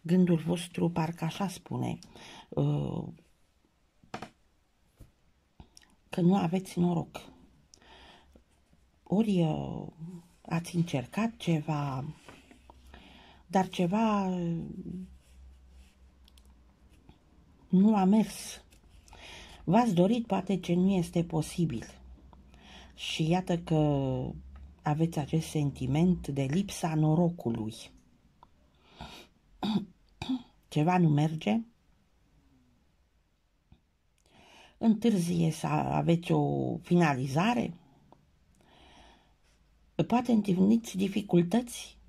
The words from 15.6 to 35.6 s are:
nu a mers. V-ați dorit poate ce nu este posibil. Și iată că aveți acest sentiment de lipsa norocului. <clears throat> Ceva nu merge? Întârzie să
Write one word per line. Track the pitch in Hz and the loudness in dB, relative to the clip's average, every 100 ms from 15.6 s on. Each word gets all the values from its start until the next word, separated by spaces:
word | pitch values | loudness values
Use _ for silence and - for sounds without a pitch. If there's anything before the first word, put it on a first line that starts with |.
| - - - _ - _ - - - - _ _ _ - _ - _ - _ _ - | -20 -20 -20 _ -20 _ -20 -20 -20 -20 _ _ _ -20 _ -20 _ -20 _ _ 0
nu | 180 202 214 | 4 6 4
a | |
mers. | 185 214 208 - - - - - - - - - - - - - | 4 4 2 -4 -16 -16 -20 -20 -20 -20 -20 -20 -20 -20 -20 -16
V-ați | - 190 240 | 0 2 4
dorit | 175 180 240 233 | 4 2 2 -2
poate | 190 180 190 | -4 -2 -4
ce | 185 | 0
nu | 175 185 | 2 2
este | 196 175 175 | 2 0 -2
posibil. | 170 160 151 - 165 120 - - - - - - - - - - - | -2 -2 -4 -2 -2 -2 -10 -18 -20 -20 -20 -20 -20 -20 -20 -20 -20
Și | - - - 160 | -14 -10 -2 0
iată | 175 185 170 | 0 2 -2
că | 175 160 151 143 135 131 131 - - - - - | 2 2 4 2 0 -2 -4 -10 -16 -20 -20 -8
aveți | - 147 165 165 | -2 0 0 -2
acest | 135 160 156 | -2 -2 -2
sentiment | 156 143 131 131 139 175 170 - | -2 -2 -2 -2 2 2 2 -2
de | 139 | -4
lipsa | 135 156 202 - 170 | -2 -2 -4 -4 -4
norocului. | 160 156 156 175 170 - 113 110 - - - _ _ _ _ - _ _ _ _ - - - - _ _ _ | 0 2 4 2 0 -4 -4 -6 -10 -20 -20 _ _ _ _ -20 _ _ _ _ -20 -20 -20 -20 _ _ _
<clears throat> | 208 214 - _ _ _ - 254 - _ _ | -2 -2 -2 _ _ _ -6 -6 -6 _ _
Ceva | - 151 180 | 0 2 6
nu | 170 | 6
merge? | 147 156 160 202 226 226 _ _ _ _ _ _ _ _ _ _ _ _ _ _ _ _ _ _ _ _ - _ _ _ _ _ _ - - - _ | 6 2 0 -2 -2 -2 _ _ _ _ _ _ _ _ _ _ _ _ _ _ _ _ _ _ _ _ -20 _ _ _ _ _ _ -20 -20 -20 _
Întârzie | 226 220 233 208 170 175 165 | 2 4 4 2 0 2 0
să | 151 | 0